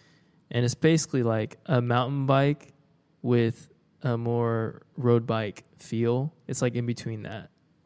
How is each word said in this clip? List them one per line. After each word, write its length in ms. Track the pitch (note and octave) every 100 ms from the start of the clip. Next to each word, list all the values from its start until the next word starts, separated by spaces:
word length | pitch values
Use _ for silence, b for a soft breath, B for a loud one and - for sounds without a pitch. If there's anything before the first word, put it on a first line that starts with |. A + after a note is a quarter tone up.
| b b b b -
And 140 | A#2+
it's 100 | A#2+ -
basically 460 | D#3 E3 - C3+
like 340 | A#2 A2 G#2+ - -
a 140 | B2+
mountain 440 | A#2+ A#2+ B2+ C#3 C3+
bike 460 | C3+ C#3 D3 - _ _ _ _ _
with 460 | A#2+ A#2+ A#2 A#2 - _ _ _
a 140 | C3 A#2
more 640 | A#2 A#2+ A#2 A2+ A2 - _ -
road 300 | A#2+ A#2+ A#2
bike 380 | A2 G#2 - - -
feel. 540 | - A2+ A#2 B2 D3+ _ -
It's, 160 | C3
like, 120 | B2 A#2+
in 100 | A#2+
between 360 | A#2 A2+ A2
that. 260 | G#2 G#2+ E2 _ _ _